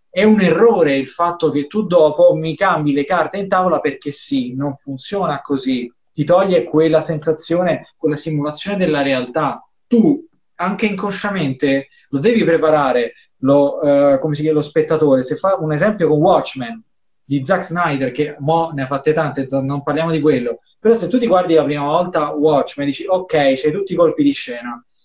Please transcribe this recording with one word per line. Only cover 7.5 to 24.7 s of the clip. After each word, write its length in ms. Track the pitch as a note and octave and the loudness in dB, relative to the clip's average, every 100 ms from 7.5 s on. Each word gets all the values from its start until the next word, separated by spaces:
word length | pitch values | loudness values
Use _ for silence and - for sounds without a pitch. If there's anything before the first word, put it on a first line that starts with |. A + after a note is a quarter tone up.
| E3+ F3+ D#3 - _ | -2 0 -2 -6 _
quella 180 | D#3 D3 | -4 -2
simulazione 640 | D#3+ D3+ D3 D3+ G3 G3 | -4 -4 -4 -6 -6 -2
della 240 | F3 D3 | 0 0
realtà. 600 | C#3 C3 B2 D#3+ C#3+ A#2 - _ _ | 0 -2 -2 -2 -4 -4 -12 _ _
Tu, 400 | A#3+ F3 C3+ - _ _ - | 4 4 2 -4 _ _ -6
anche 300 | F3+ G#3 G#3+ | -4 -2 -2
inconsciamente, 1040 | F#3 G3+ G3 G3+ G3 C#3+ B2+ C#3+ C#3 - _ _ | -2 -6 -6 -6 -4 -4 -2 -2 -2 -4 _ _
lo 80 | C#3 | -2
devi 260 | F#3+ A#3 D#3+ | 2 2 2
preparare, 680 | D#3+ D#3 D#3 C3+ B2 A#2 - _ _ | 2 4 2 2 0 -2 -6 _ _
lo, 420 | C3 C#3+ C#3 - | 2 4 2 0
eh, 380 | D3+ C#3+ C#3+ C3+ | 2 4 4 2
come 160 | D#3+ D3 | 0 -2
si 60 | |
chiama, 180 | D#3 D3+ | 0 0
lo 40 | |
spettatore. 600 | D3 D#3+ D#3 D#3 D3+ C3 B2+ | 0 0 0 2 2 2 0
Se 100 | - | -2
fa 220 | F#3+ F#3 | -2 -2
un 140 | D#3 | -2
esempio 340 | D3 G3+ G#3+ D#3 | 0 0 0 0
con 120 | D3+ | 2
Watchmen 640 | F3 D#3 C3+ C3+ A#2 A2+ - _ _ _ | 4 2 0 -8 -10 -12 -18 _ _ _
di 220 | - C#3+ | -6 -4
Zack 220 | C3 F#3 F#3 | -2 -2 -2
Snyder, 480 | E3+ E3 C#3 C3 | -4 -2 -2 -4
che 240 | B2 D3 - | -4 -6 -4
mo 320 | C#3+ E3 E3 | -2 0 0
ne 100 | C#3+ | -4
ha 40 | C3 | -6
fatte 240 | C#3 D#3 | -4 -2
tante, 380 | D#3 D3 C#3 C3 | 0 -2 -4 -4
z-, 120 | C3+ | -4
non 220 | C3+ C#3+ | -4 -4
parliamo 280 | C#3+ C#3+ E3 | -4 -2 -2
di 100 | D#3+ | 0
quello, 380 | D3+ C3 A#2+ - _ _ | 2 0 -2 -8 _ _
però 160 | A3 A3+ | 2 2
se 140 | E3+ | 2
tu 100 | B3+ | 0
ti 80 | A#3 | 2
guardi 280 | F3+ F3 D#3+ | 2 4 2
la 100 | C#3 | 2
prima 180 | D3 | -2
volta 480 | C#3+ E3 F3+ F3 D3+ | -2 -2 0 -2 -2
Watchmen, 560 | D3+ D#3 C#3+ - - C#3+ | 0 2 2 0 -4 -6
dici: 160 | - - | -4 -2
"Ok, 280 | F#3 F#3 | -4 0
c'hai 380 | - - C3 D3+ | 0 2 2 0
tutti 180 | G3 G3 | -2 -2
i 60 | E3+ | 2
colpi 260 | E3 D#3 | 2 2
di 80 | C#3+ | 0
scena." 500 | C#3 - A#2+ A#2+ | 0 -6 -10 -10